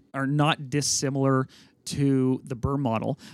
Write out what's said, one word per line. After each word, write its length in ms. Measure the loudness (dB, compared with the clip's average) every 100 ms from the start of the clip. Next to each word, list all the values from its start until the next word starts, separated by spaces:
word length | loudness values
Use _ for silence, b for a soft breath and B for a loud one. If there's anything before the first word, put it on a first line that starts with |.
| _
are 140 | -4 0
not 420 | 2 2 0 -2
dissimilar 800 | -2 -2 -2 -2 0 2 2 0 b b b
to 560 | -8 0 2 4 2 0
the 120 | -4 -4
burr 200 | -2 0
model. 400 | 0 0 -2 -6 B